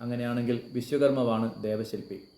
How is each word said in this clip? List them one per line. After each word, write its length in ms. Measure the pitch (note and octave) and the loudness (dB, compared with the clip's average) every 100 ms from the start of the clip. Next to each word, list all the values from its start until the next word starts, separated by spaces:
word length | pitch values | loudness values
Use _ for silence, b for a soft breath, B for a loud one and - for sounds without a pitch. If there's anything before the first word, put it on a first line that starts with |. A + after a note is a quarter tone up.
അങ്ങനെയാണെങ്കിൽ 580 | A#2+ A#2+ A#2+ A#2+ A#2+ A#2 - B2+ | -6 -4 -2 0 0 -2 -2 -6
വിശ്വകർമാവാണ് 720 | B2 C#3+ C#3 C3+ A#2+ A2 A2+ - G#2+ | -2 4 4 6 2 2 0 -2 -2
ദേവശില്പി. 520 | G#2+ A2+ G2+ - F#2+ - | -2 -2 -6 -8 -12 -12